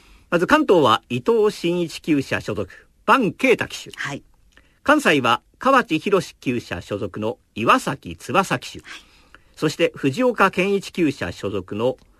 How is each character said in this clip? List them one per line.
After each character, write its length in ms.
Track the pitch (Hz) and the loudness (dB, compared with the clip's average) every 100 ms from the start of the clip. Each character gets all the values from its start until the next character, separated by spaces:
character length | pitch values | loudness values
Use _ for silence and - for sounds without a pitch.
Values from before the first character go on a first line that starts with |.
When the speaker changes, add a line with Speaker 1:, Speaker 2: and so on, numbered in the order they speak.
| _ - _ | _ -20 _
Speaker 1:
ま 100 | 175 | -2
ず 80 | 175 | 2
関 140 | 302 | 2
東 200 | 294 185 | 4 4
は 220 | 127 110 - | 6 2 0
伊 100 | 123 | -4
藤 340 | 170 233 208 202 | 0 2 2 0
真 260 | 170 175 | -2 -2
一 180 | 170 - | -4 -6
厩 220 | - 147 | -2 -2
舎 180 | 127 101 | 0 -6
所 140 | - 107 | -4 -8
属、 160 | 92 - _ _ - | -8 -14 _ _ 2
伴 280 | 247 202 | 2 2
慶 180 | - 262 | 0 2
太 160 | 214 - | 2 0
騎 240 | - - | -8 -16
手。 0 | - | -12
Speaker 2:
は 160 | - | -10
い。 100 | - - _ _ _ _ _ | -10 -14 _ _ _ _ _
Speaker 1:
関 180 | - 302 | 2 2
西 180 | 208 151 | 4 2
は 220 | 120 117 - _ | 2 0 -4 _
川 240 | 254 269 | 2 2
地 160 | - 156 | 2 -2
博 220 | 202 190 | 0 0
厩 380 | - - - 120 | -2 -6 -6 -6
舎 200 | - 87 | -6 -10
所 160 | - 104 | -8 -8
属 220 | 98 - | -6 -6
の 180 | 110 - _ - | -6 -8 _ -4
岩 240 | 117 247 | 2 2
崎 360 | 190 139 - 85 | 0 -8 -12 -14
翼 440 | - 156 202 127 | -4 -2 -2 -4
騎 120 | - | -8
手。 80 | 87 | -16
Speaker 2:
は 60 | - | -18
い。 40 | - - _ _ - _ - | -20 -20 _ _ -20 _ -6
Speaker 1:
そ 100 | 156 | -4
し 80 | - | 0
て 160 | 170 - | -2 0
藤 280 | 175 147 | -4 0
岡 260 | 254 226 190 | 0 2 2
健 240 | 185 190 | 2 0
一 180 | 196 - | -2 -4
厩 200 | - 160 | -2 -2
舎 200 | - 87 | -2 -8
所 160 | - 101 | -8 -8
属 260 | 98 92 104 | -8 -8 -4
の 220 | 120 - _ _ | -4 -4 _ _